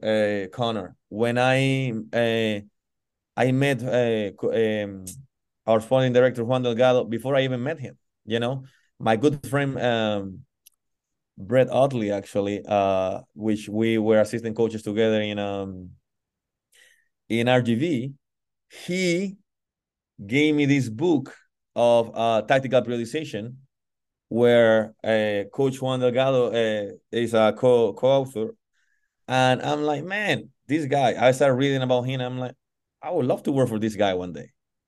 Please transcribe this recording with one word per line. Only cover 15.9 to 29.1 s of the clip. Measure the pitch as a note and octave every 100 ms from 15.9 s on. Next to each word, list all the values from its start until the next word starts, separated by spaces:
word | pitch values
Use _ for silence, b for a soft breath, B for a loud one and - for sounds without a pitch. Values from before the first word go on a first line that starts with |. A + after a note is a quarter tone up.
| - _ _ _ _ _ _ _ b b b b _ -
in | A2+ A#2+
R | B2+
G | A#2 A#2
V, | E3+ C3 C3+ C#3 _ _ _ _ _ - -
he | F3+ F#3 E3+ G3 F#3+ _ _ _ _ _ _ _ _ G2+
gave | C3+ D3+
me | D3 C#3
this | C#3 A2+
book | A2 F3 C#3+ C3 - _ _ _ A2+
of, | A#2+ A#2 A2
uh, | G#2+ A2+ A2
Tactical | G#2+ C3+ C3 B2+
Periodization, | A#2 A#2+ A2+ D3+ C#3+ A2 A#2 C3 _ _ _ _ _ _ -
where, | A2+ A#2+ A#2+ A2+ A2 G#2+ -
uh, | G#2+ A2 G#2+ G#2 G2+
Coach | - C3+ C3
Juan | C3 B2+
Delgado, | B2+ A#2+ C3 C3 A#2+
uh, | A#2 A2+ G#2+ G2+ - _
is | A2+ A2+
a | A2 A2 G#2+
co-, | B2+ A#2+ A2+
co-author. | G2+ C3 C#3 C3 G#2+ A2 - _ _ _ _ _